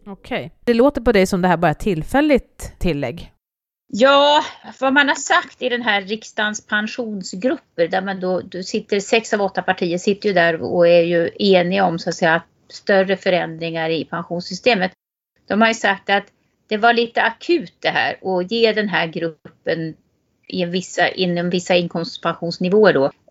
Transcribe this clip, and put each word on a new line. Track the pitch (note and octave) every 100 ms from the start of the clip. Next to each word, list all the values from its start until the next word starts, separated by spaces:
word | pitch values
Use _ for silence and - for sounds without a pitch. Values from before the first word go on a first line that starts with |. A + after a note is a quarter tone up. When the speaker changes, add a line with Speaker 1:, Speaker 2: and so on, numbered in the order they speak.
| -
Speaker 1:
Okej. | F#3+ - A#3 C#3+ -
Det | -
låter | A#3 C4+ C#4+
på | A#3
dig | G#3+ F#3
som | F#3+
det | F#3
här | E3
bara | F3
är |
tillfälligt | D3 - D#3+ D3+ C4+ D4+ C4+ - - - -
tillägg. | F#3 C#3+ C3 E3+ - _ _ _ _ _ _
Speaker 2:
Ja, | G3+ C4 C#4 C#4+ D4 D4+ - - A3
vad | C4
man | C4+ C#4
har | C#4+
sagt | - F4+ - -
i | B3
den | A#3+
här | A#3 G3+
riksdagens | F#3 A3 - - G#3+ G#3+ -
pensionsgrupper | G#3 G#3+ - A3+ G#3 F#3 F#3 A#3+ D#4 _ - E3+
där | F#3
man | F#3+ F#3+
då, | F#3 F#3
då | F#3 F3
sitter, | F#3+ A3 G#3+ G3+
sex | F#3 A3+ A3
av | G#3
åtta | G3 -
partier | F3 F#3+ F3+ F3
sitter | - G3 G#3
ju |
där | F3+ E3+ E3
och | - F3+ E3+
är | E3+
ju | E3+ F3 E3+ -
eniga | G3+ F#3 F3 F#3+ F#3
om, | E3+
så | -
att | D#3+
säga, | E3+ E3 - _ _
större | - - G3 F#3+ F#3+
förändringar | G3+ F3+ E3 D#3+ E3 E3 D#3+
i | E3 E3
pensionssystemet. | E3+ E3+ F3 - F#3 - A3+ F3+ - _ _ _ _ -
De | G3
har | A3+
ju |
sagt | A3+ D#4+ F#3+ -
att | G3+ G3 _ _ _ -
det | G#3+
var | A3+
lite | A#3 A#3 -
akut | G#3+ A3+ - E4+ G#3 _
det | D#3
här | D3+ A#2+ - F#3+ F#3
att | F3+
ge | A3+ A3+
den | G#3+ G#3
här | E3+ E3+
gruppen | E3 E3 D#3 - _ - E3 D#3+ D#3 _ _ _ _ -
i | F#3
en | F3
vissa, | F3+ F3+ - E3+
inom | - F3+ F3 F3
vissa | F3+ F3+ F3+
inkomstpensionsnivåer | F3 F3+ E3+ - E3+ E3 E3+ E3+ F3+ G3+ G#3
då, | C#3+ C#3 - _